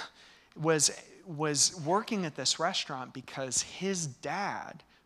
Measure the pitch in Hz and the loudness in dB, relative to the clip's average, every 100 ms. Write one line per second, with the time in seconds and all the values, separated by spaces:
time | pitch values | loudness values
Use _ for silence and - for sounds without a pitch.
0 | - - - - _ - 156 160 143 - | -10 -14 -20 -20 _ 0 4 6 4 2
1 | - - - 147 151 143 - 185 147 196 | -8 -18 -12 -2 0 4 2 2 2 2
2 | 233 208 170 143 127 - 165 185 - 135 | 2 0 -2 0 0 2 0 0 -2 -6
3 | 120 131 - 139 131 - - - 185 190 | -8 -12 -10 -6 -2 -2 -2 -4 -2 -2
4 | 156 120 139 175 196 107 - - - _ | -4 -6 -6 -2 -2 -4 -8 -14 -20 _